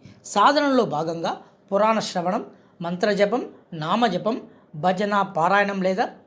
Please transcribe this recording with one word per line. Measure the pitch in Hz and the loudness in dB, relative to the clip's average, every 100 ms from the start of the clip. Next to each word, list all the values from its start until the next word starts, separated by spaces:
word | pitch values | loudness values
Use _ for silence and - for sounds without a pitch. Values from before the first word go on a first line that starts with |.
| - - - | -20 -20 -4
సాధనలో | 202 233 294 285 262 185 | 4 4 4 2 2 2
భాగంగా | 147 160 165 180 - - _ _ | -2 -4 -4 -6 -6 -12 _ _
పురాణ | 196 214 220 | 0 2 0
శ్రవణం, | - 185 175 220 - - _ - | -2 -4 -2 -4 -6 -16 _ -10
మంత్రజపం, | 170 180 208 202 196 247 403 - _ | -8 -2 0 2 2 0 -6 -14 _
నామజపం, | 165 156 214 240 175 185 254 - - _ 151 | -8 -2 0 0 0 -4 -6 -8 -20 _ -2
భజన, | 180 185 208 202 | 0 0 0 0
పారాయణం | 196 156 170 196 196 196 | 0 0 2 4 2 0
లేదా | 185 190 294 - | 0 0 -4 -8